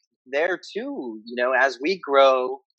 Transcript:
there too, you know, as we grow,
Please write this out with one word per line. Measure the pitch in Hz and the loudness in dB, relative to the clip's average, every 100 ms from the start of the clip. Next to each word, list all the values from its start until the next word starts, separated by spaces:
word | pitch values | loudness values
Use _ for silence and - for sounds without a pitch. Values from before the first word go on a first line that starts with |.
| _ _ 131 | _ _ _
there | 135 175 175 | -2 -2 -2
too, | - 202 269 285 123 110 | -8 -10 -8 -8 -10 -12
you | 113 120 | -10 -4
know, | 123 | 0
as | 127 135 123 | 2 0 0
we | 147 190 | -4 -4
grow, | 147 139 135 131 127 131 _ | 0 4 6 4 -2 -8 _